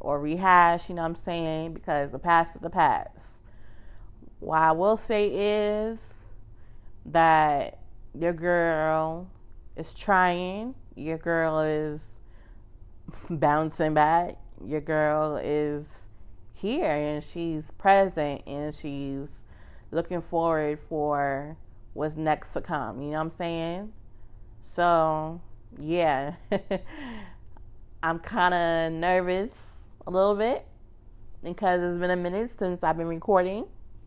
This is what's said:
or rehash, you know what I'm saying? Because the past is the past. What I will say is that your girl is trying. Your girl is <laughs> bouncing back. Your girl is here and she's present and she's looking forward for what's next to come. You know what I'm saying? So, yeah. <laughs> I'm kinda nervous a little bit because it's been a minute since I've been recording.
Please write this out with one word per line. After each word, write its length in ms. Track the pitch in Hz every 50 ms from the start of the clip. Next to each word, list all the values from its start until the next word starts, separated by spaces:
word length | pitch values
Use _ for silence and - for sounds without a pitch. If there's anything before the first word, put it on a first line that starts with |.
or 200 | - 135 143 143
rehash, 680 | 147 151 160 180 190 185 180 175 175 170 170 175 - -
you 60 | 180
know 80 | 170 165
what 60 | 165
I'm 80 | 170
saying? 580 | - - 185 170 170 165 160 160 160 160 165 160
Because 380 | 160 - 180 151 147 143 139 -
the 60 | 139
past 380 | - 175 170 165 165 165 -
is 60 | - -
the 80 | 165
past. 720 | 180 185 160 139 113 - - - - - - - - - - - - - - - - - - - - - - - - - - - - -
What 180 | - - 156 160
I 140 | 160 160 160
will 240 | 165 185 208 220
say 320 | 214 - - 220 208 208 202
is 960 | 127 185 202 208 208 214 208 208 208 214 214 220 226 226 - - - - - - - - - - - - - - - - - - - - -
that 720 | - 151 165 165 165 160 156 156 151 147 139 98 - - - - - - - - - -
your 180 | 147 165 170 175
girl 1000 | 160 165 175 175 175 170 165 160 156 156 156 156 160 160 160 160 170 185 185 - - - - - - - - -
is 160 | - 160 - -
trying. 840 | - - 214 196 185 185 180 175 175 180 185 190 208 220 254 269 - - - -
Your 240 | - 143 156 165 160
girl 420 | - 170 170 165 165 160 156 156
is 600 | 156 156 156 151 156 151 151 151 - - - - - - - - - - - - - - -
<laughs> 520 | - - - - - - - - - - -
bouncing 640 | 175 143 151 147 147 151 160 156 - - 160 156 151
back. 460 | 151 151 156 165 170 175 - - - - - - - -
Your 160 | 101 147 151
girl 560 | 143 156 156 156 151 151 151 156 156 151 147
is 720 | - - 120 147 151 151 147 147 147 156 - - - - - - - - - - - - - - - -
here 260 | 202 254 320 359 180
and 320 | 147 147 151 147 151 151 147
she's 480 | - - 170 170 165 160 151 156 - -
present 680 | - - 196 196 196 196 185 - 160 147 147 143 - -
and 280 | - 139 143 147 151 147
she's 720 | - - 151 143 139 139 139 139 135 143 151 - - - - - - - - - - - -
looking 320 | - 160 170 - 185 170 165
forward 560 | - 175 165 165 165 160 156 151 147 151 147 - -
for 720 | 165 151 147 151 147 143 143 139 139 139 143 151 156 - - - - - - - -
what's 240 | - 147 156 156
next 380 | 156 156 156 151 151 - - -
to 60 | 147
come. 420 | - - 170 147 123 110 - 127 143
You 60 | 147
know 100 | 151 156
what 20 |
I'm 100 | 156 165
saying? 600 | - - 175 170 165 165 165 165 170 185 208 220 - - - - - - - - - - - - - - -
So, 800 | - - - 175 175 170 165 160 160 156 156 156 156 165 175 - - - - - - - -
yeah. 560 | 143 156 170 180 170 156 139 131 139 147 180 - - -
<laughs> 1500 | 202 196 - - 202 180 - - - 311 277 247 226 214 196 - - - - - - - - - - - - - - - -
I'm 160 | 160 165 165
kinda 720 | - - 208 233 180 180 180 175 170 165 165 165 165 160
nervous 600 | 165 160 170 180 185 185 180 180 180 185 202 254 - - - - - - - - - - -
a 40 | -
little 240 | 175 185 196 202 208
bit 320 | 202 214 240 285 - - - - - - - - - - - - - - - - - -
because 400 | 170 175 - 208 185 180 180 175
it's 160 | 175 175 175
been 120 | 180 180
a 60 | 180
minute 340 | 180 175 175 180 202 233 240
since 320 | - - 208 180 180 175 -
I've 140 | 160 160
been 120 | 165 165 170
recording. 580 | 170 165 - - 202 185 180 185 196 214 277 - - - - - - - -